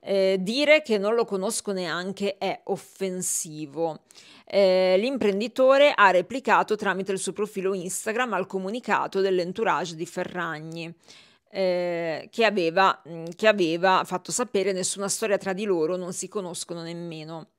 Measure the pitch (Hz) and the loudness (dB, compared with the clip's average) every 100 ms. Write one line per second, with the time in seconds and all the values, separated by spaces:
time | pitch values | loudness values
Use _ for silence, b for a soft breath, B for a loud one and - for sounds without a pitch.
0 | - 196 190 190 185 247 294 302 294 214 | 0 2 2 2 0 0 4 4 4 0
1 | 196 233 226 202 190 220 - 190 180 160 | 0 0 0 -2 -4 -4 -4 -4 -4 -4
2 | 185 190 202 - 190 160 - 190 - - | -6 -4 -4 -2 -4 -4 -6 -8 -8 -8
3 | 190 185 180 - 175 151 151 143 165 156 | -6 -4 -4 -4 -6 -10 -10 -4 -4 -4
4 | _ B B B _ 196 190 185 185 185 | _ B B B _ 4 4 4 4 4
5 | 233 277 214 196 233 233 262 269 285 - | 2 0 0 0 -2 2 6 8 6 8
6 | 202 185 - 262 240 190 190 214 202 185 | 6 6 2 -4 2 2 4 0 0 -2
7 | 190 190 190 185 202 196 185 196 175 - | -2 -4 -4 -6 -6 -4 -4 -4 -6 -8
8 | - 220 254 190 185 190 190 233 233 180 | -6 -4 -2 -2 -4 -6 -6 -8 -2 -2
9 | 139 196 190 185 175 180 220 147 170 160 | 0 0 0 0 -2 -2 0 0 -2 -8
10 | 175 - 180 180 170 151 160 165 165 170 | -8 -6 -8 -6 -6 -8 -10 -12 -12 -14
11 | B B B B _ 190 190 180 175 170 | B B B B _ -2 0 0 -2 -2
12 | 170 147 - - 220 202 165 165 190 - | -4 -6 -8 2 2 2 0 4 4 4
13 | - 165 165 175 220 208 170 170 185 185 | -6 -14 -12 0 2 4 2 2 4 2
14 | 175 185 - 165 247 202 190 185 180 196 | 2 -6 -6 -4 -2 0 0 -2 -4 -4
15 | 196 196 220 196 190 190 214 180 160 180 | -4 -4 0 -2 -2 -6 -2 0 0 -2
16 | 180 180 185 208 180 175 - 170 165 170 | -6 -8 -8 -8 -8 -10 -10 -10 -10 -10
17 | 170 160 156 165 156 | -10 -12 -12 -14 -14